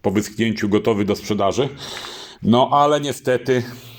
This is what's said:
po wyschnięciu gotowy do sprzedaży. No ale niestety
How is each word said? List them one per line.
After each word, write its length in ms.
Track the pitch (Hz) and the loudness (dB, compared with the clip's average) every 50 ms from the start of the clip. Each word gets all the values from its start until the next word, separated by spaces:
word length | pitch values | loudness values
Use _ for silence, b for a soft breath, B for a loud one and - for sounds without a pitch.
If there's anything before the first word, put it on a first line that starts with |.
| - | -4
po 80 | 101 | 0
wyschnięciu 580 | 95 107 104 - - - 113 113 104 - - 101 | 0 0 -2 -2 -4 -2 -2 -2 0 -2 -2 0
gotowy 360 | 98 104 - 117 110 101 104 | 0 2 2 2 0 2 0
do 120 | 98 101 | 0 -2
sprzedaży. 520 | - - - 107 101 101 98 90 110 139 139 139 B B B B B B B B B B B B B - | -4 -2 -4 -2 0 0 0 0 0 -2 -2 -4 B B B B B B B B B B B B B 0
No 260 | 95 117 123 135 - 135 | 2 4 4 4 4 4
ale 280 | 143 147 147 151 147 | 4 4 4 4 2
niestety 640 | 147 143 123 - - 135 127 120 123 131 127 123 117 B B B B B B | 0 -4 -6 -4 -2 0 0 0 2 0 0 0 0 B B B B B B